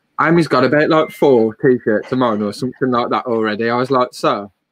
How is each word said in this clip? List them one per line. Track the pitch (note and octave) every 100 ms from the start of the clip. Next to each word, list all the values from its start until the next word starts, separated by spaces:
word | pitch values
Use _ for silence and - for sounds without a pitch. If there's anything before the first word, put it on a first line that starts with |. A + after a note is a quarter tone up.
| _ -
"Amy's | D3+ E3+ D3+
got | C3
about, | B2+ D3 D3+
like, | D#3+ D#3
four | - D3+ B2 A2
t-shirts | G#2+ C#3+ A2+ A#2+ G#2 -
of | B2+
mine | B2 G#2
or | G#2
something | - B2+ - B2+
like | A#2+ A#2+
that | A#2 B2+
already." | A2+ A2 G#2 A#2
I | A#2+
was | B2+
like, | C3 B2
"So, | - D#3 A2+ G#2 _ _